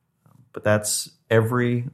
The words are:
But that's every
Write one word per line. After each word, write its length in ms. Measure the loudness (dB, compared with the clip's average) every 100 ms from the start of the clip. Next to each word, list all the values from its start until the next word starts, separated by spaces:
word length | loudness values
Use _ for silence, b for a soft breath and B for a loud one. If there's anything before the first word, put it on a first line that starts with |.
| _ _ _ _ _
But 120 | -4
that's 460 | 0 0 0 -6 -8 _ 0
every 580 | 2 2 0 0 -2 -6